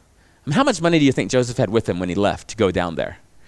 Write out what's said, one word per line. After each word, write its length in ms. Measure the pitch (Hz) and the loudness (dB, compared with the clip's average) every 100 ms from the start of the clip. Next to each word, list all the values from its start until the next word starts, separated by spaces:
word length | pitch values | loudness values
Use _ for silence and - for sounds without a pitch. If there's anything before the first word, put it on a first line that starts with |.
| _ _ _ _ | _ _ _ _
I 60 | 135 | -4
mean, 40 | 165 | 0
how 80 | |
much 180 | 277 170 | 0 0
money 160 | 170 165 | 2 4
do 60 | |
you 80 | 139 | 4
think 180 | 127 101 | 2 0
Joseph 280 | 127 123 123 | 0 0 -2
had 120 | 104 | 0
with 180 | 110 - | 0 0
him 120 | 90 | -4
when 80 | 90 | -2
he 80 | 87 | 0
left 320 | 101 80 - | 0 -2 -6
to 80 | - | 0
go 160 | 98 | 0
down 240 | 87 87 78 | 0 -2 -4
there? 220 | 50 - _ - | -8 -10 _ -20